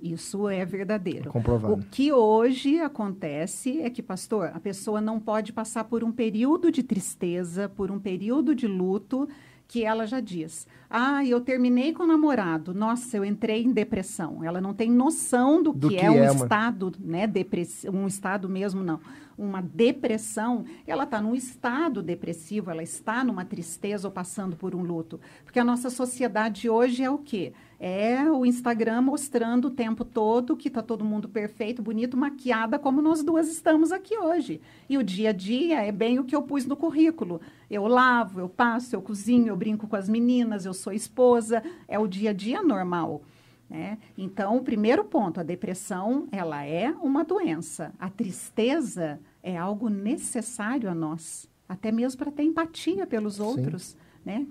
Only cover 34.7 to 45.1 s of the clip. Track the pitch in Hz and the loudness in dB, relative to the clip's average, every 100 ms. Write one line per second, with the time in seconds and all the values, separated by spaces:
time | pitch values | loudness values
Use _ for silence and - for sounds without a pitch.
34.7 | - - 277 196 185 220 208 190 254 339 | -20 -2 0 0 0 0 0 0 0 2
35.7 | 302 208 202 226 254 277 302 - 277 247 | 2 0 0 2 2 2 -2 0 -2 -2
36.7 | 277 330 285 320 320 196 170 - - - | -2 0 4 4 4 -4 -6 -10 -20 -8
37.7 | 208 208 247 254 240 208 185 180 - 240 | -2 4 6 6 4 2 -4 -8 0 2
38.7 | 233 240 196 190 202 196 247 226 196 214 | 2 -4 -8 -6 -6 2 4 4 0 -2
39.7 | 214 214 208 190 226 240 247 226 208 185 | -4 -2 -4 0 2 4 4 2 -2 -6
40.7 | 185 208 208 - - 247 240 220 226 320 | -8 -6 -6 -6 4 6 6 4 -2 -2
41.7 | 359 - 202 220 185 220 196 202 359 359 | -14 -6 -2 -2 0 -2 -2 -2 0 2
42.7 | 196 180 175 165 151 - - _ _ _ | 2 0 -2 -2 -6 -12 -20 _ _ _
43.7 | 160 185 214 - - 190 190 196 247 254 | -10 -10 -10 -14 -10 -10 -4 0 0 0
44.7 | 220 214 294 415 | 0 4 4 2